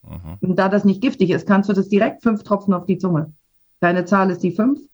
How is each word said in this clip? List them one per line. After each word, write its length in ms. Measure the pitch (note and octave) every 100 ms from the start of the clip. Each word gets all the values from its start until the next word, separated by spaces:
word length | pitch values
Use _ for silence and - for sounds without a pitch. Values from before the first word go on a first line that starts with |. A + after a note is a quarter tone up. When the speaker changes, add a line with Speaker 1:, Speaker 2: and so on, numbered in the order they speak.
Speaker 1:
Mhm. 320 | - D#2 D#2 F2+
Speaker 2:
Und 160 | F#3 F3
da 100 | F#3+
das 160 | G3+
nicht 160 | G3+ F#3+
giftig 300 | C4 - F3
ist, 180 | E3+ -
kannst 200 | G3 G3
du 40 |
das 160 | F#3+ F#3+
direkt 340 | G3 A3 -
fünf 220 | A#3 G#3
Tropfen 300 | - G3 G3
auf 100 | F3+
die 140 | F3 F3+
Zunge. 340 | F#3 D#3+ D#3 - _ _ _ -
Deine 240 | F3 F3+
Zahl 260 | F3 G3 F#3+
ist 120 | F3
die 100 | F3+
fünf. 260 | E3+ A#3+ C#4+ -